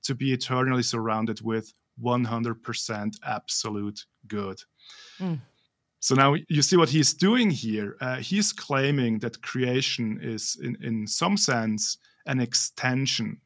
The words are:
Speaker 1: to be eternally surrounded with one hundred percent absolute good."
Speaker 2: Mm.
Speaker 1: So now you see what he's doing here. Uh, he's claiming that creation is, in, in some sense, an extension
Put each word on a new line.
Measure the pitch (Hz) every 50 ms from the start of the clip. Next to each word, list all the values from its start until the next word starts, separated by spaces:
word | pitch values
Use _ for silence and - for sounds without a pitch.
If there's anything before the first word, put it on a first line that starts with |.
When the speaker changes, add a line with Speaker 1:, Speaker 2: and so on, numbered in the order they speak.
Speaker 1:
to | - - 139
be | 117 135 135
eternally | 131 127 - - 131 127 131 131 131 123
surrounded | 117 - - 117 110 113 110 110 110 113 110 -
with | 110 113 113 113 110 - - _ _ _ _
one | - 117 120 120 123 123
hundred | 110 113 117 117 117 113 113
percent | _ - 113 - - - 113 104 104 107 104 - -
absolute | - 110 104 - - - - - 113 107 101 101 104 104 - - _ _ _ _
good." | 104 107 104 101 98 95 - - _ _ _ _ - - - - - - -
Speaker 2:
Mm. | 185 185 165 139 117 _ _ _ _ _ _ _ _ _ _ _
Speaker 1:
So | - - 135
now | 131 135 139 143 143 - _
you | 160 147
see | 143 - 190
what | 175 165 135
he's | 131 156 143 - -
doing | - 180 196 226 254 240 208
here. | 156 - - 113 107 107 104 101 107 -
Uh, | 135 127 127
he's | 131 123 - 190 202 202 -
claiming | - - - - 143 135 135 139 147 139 127 117 113 107
that | 110 120 - -
creation | - - - 127 127 123 123 131 131 - - - 117 110 107 104
is, | 160 131 113 107 - - - -
in, | - 131 120 -
in | - 117 113 110 107
some | 104 - - 170 185 202
sense, | 202 - - 131 117 113 110 107 107 - - - _ _ _ _ _ _
an | - 135 131
extension | 123 120 - - - - _ - - 127 127 131 135 127 - - 113 107 - - _